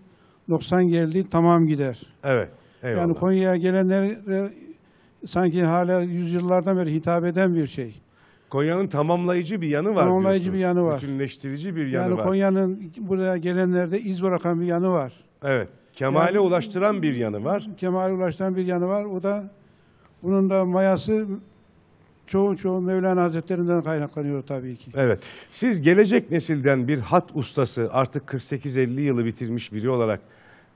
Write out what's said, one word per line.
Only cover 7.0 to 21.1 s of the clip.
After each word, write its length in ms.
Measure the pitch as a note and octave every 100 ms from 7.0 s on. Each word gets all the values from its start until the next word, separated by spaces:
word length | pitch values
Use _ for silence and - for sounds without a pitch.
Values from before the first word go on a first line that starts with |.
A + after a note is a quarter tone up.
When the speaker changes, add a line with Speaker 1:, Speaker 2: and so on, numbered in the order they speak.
| E3+ E3+ E3+
Speaker 1:
eden 300 | E3+ F#3+ E3
bir 120 | C#3
şey. 340 | - A#2+ G#2 _ _ _ _ -
Speaker 2:
Konya'nın 380 | C3+ D#3 F3 G3
tamamlayıcı 760 | D3 D#3 F3 F3+ F3+ E3 G#3
bir 60 | D#3+
yanı 220 | D3 G3
var 60 | G3
Speaker 1:
Tamamlayıcı 480 | F#3 F#3 F#3+ G3
Speaker 2:
diyorsunuz. 100 | F3+
Speaker 1:
bir 60 | F#3+
yanı 240 | F3+ F3+
var. 180 | E3+ C#3
Speaker 2:
Bütünleştirici 720 | C#3 C3+ C#3 - C#3 C#3+ F#3 D#3+
bir 120 | C#3
yanı 160 | F3
Speaker 1:
Yani 140 | F3+ F3+
Speaker 2:
var. 100 | F#3
Speaker 1:
Konya'nın 640 | G3 G3 F#3+ F#3 G3 F3 E3+
buraya 400 | G3 F#3+ F#3 F3+
gelenlerde 640 | F3 F3+ F#3 F3+ F3 F#3
iz 240 | G#3+ F3+
bırakan 380 | F#3 F3 F3 E3+
bir 40 | F3
yanı 260 | E3+ F#3
var. 220 | F3 B2+ - _ -
Speaker 2:
Evet. 260 | C#3 B2+ F#2+ - _
Kemale 320 | - C3+ D3 E3+
Speaker 1:
Yani, 140 | G3+
Speaker 2:
ulaştıran 640 | F#3+ F3 A2+ F3+ G3+ G3+
bir 140 | D3+ B2
yanı 280 | A2 G#2
var. 240 | B2+ G3+ G#3+ F3+
Speaker 1:
Kemale 360 | F#3 F#3 F#3+
ulaştıran 420 | F#3 F3+ D#3+ F#3+ F#3
bir 100 | F3+
yanı 220 | F3 F3+
var. 180 | G3+ G#3
O 180 | F#3
da 280 | G3 G#3 G3 - _ _ _ _ _ _
bunun 260 | F3 G3 F#3+
da 160 | F#3+ F3+
mayası 640 | F3+ F#3+ F#3 G#3